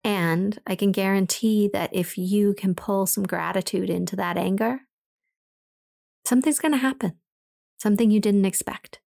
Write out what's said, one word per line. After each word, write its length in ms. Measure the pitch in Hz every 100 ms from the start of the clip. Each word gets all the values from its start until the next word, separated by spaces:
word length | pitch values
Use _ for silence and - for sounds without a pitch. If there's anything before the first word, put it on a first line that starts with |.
And 560 | 220 202 170 165 196 214 -
I 80 |
can 160 | 185 202
guarantee 760 | 190 190 196 185 - 226 214 202
that 180 | 196 165
if 260 | 185 175 -
you 360 | 185 208 202
can 200 | 202 190
pull 320 | 180 - 196 190
some 180 | -
gratitude 680 | 185 175 165 185 180 190 185
into 260 | 175 180 190
that 200 | 180 175
anger, 440 | 185 196 226 262 _ _ _ _ _ _ _ _ _ _ _ _ _ _
something's 340 | - 247 311 294
gonna 200 | 311 285
happen. 340 | 262 269 185 - _ _ _ _ _ _
Something 320 | 208 208 226
you 100 | 214
didn't 240 | 208 202
expect. 560 | 190 - - - - - _